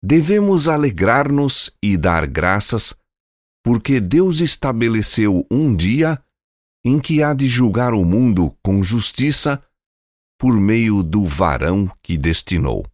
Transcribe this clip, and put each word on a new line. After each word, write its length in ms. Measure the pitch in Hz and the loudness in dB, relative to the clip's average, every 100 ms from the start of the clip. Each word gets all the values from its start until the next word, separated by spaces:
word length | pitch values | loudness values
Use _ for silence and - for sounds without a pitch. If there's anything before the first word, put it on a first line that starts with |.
Devemos 640 | 95 156 156 208 202 190 151 | 2 0 2 2 2 2 2
alegrar-nos 1000 | 151 147 90 104 123 139 143 143 - - _ | 0 0 0 2 2 2 0 0 -2 -4 _
e 140 | 104 95 | -2 0
dar 300 | 85 85 76 | 0 0 -2
graças, 680 | 65 85 98 - 113 - - _ _ _ _ _ _ | -2 -2 -2 -2 -4 -4 -8 _ _ _ _ _ _
porque 360 | - 117 107 135 | -2 -2 0 -2
Deus 400 | 95 143 190 160 | 2 2 2 0
estabeleceu 1040 | 165 - 139 113 117 110 104 - 107 92 - | -2 -2 -4 -2 0 0 -2 0 0 0 0
um 260 | 120 151 98 | 0 0 0
dia 460 | 87 123 160 156 _ _ _ _ _ _ | 0 0 0 -2 _ _ _ _ _ _
em 160 | 120 143 | -2 0
que 220 | 135 156 | 0 0
há 120 | 147 | 0
de 120 | 143 135 | 0 -2
julgar 460 | 123 123 98 123 | 2 0 2 0
o 120 | 113 | 0
mundo 520 | 87 95 127 92 82 - | 2 2 2 2 0 -2
com 200 | - 98 | -2 0
justiça 800 | 92 117 107 - 135 143 - 139 _ _ _ _ _ _ _ _ | 0 -2 -2 -2 -2 0 -2 -4 _ _ _ _ _ _ _ _
por 160 | 127 | 0
meio 480 | 113 98 113 113 104 | 2 4 2 2 0
do 220 | 85 98 | 0 0
varão 640 | 95 71 90 67 76 92 95 - | -2 0 0 0 -2 -2 -4 -8
que 140 | - 82 | -6 -4
destinou. 680 | 73 139 - 87 69 53 50 | -2 -2 -2 -2 -2 -4 -8